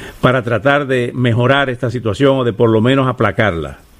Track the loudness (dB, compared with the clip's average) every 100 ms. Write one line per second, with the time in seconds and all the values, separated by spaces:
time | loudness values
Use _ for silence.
0 | -18 -2 0 0 0 -2 2 0 0 -2
1 | -2 -2 0 2 2 2 0 -4 -4 -4
2 | -4 0 2 2 0 0 2 4 2 2
3 | 0 0 -2 0 0 -2 -8 -12 -20